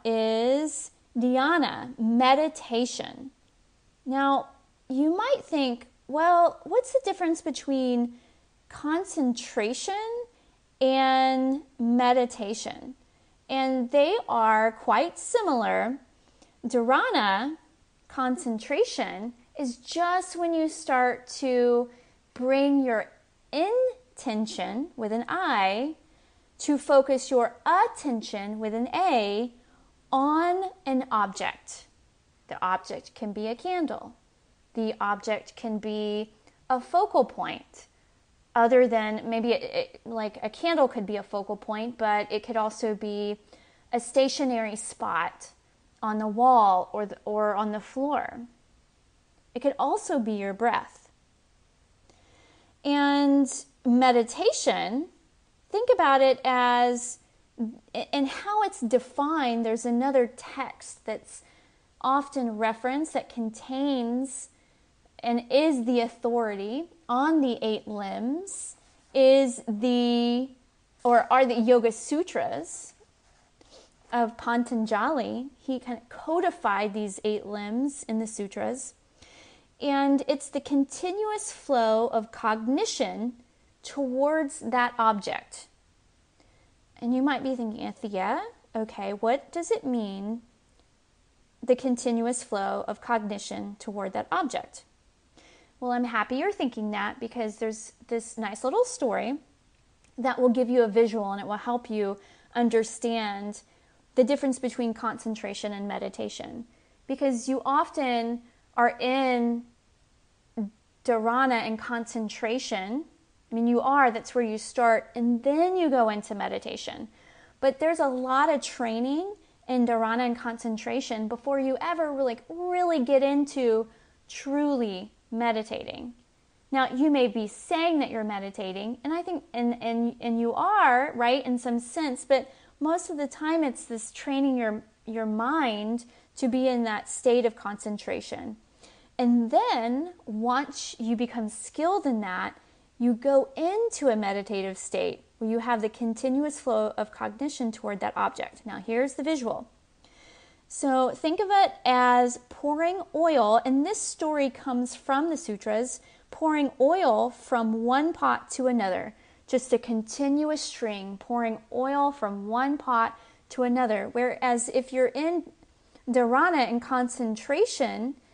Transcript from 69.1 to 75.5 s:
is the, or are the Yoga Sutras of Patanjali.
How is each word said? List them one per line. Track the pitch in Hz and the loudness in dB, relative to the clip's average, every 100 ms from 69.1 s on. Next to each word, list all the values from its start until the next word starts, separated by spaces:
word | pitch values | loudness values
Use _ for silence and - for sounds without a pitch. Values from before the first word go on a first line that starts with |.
is | 277 262 269 269 240 - | 6 8 8 6 0 -6
the, | 208 247 240 240 240 240 240 262 - _ _ _ _ | -2 2 2 2 2 2 0 -4 -10 _ _ _ _
or | 247 240 - | 4 4 6
are | 254 262 | 4 4
the | 240 | 4
Yoga | 226 247 233 | 6 6 4
Sutras | 220 - 302 370 - 226 247 330 - - - _ _ _ _ _ _ _ - - _ _ | 0 -4 -2 -2 -4 -4 -4 -8 -14 -18 -20 _ _ _ _ _ _ _ -20 -20 _ _
of | 240 226 226 | 0 0 -2
Patanjali. | - 240 240 233 220 214 240 302 202 220 269 | -2 0 0 0 0 0 2 0 -2 -4 -8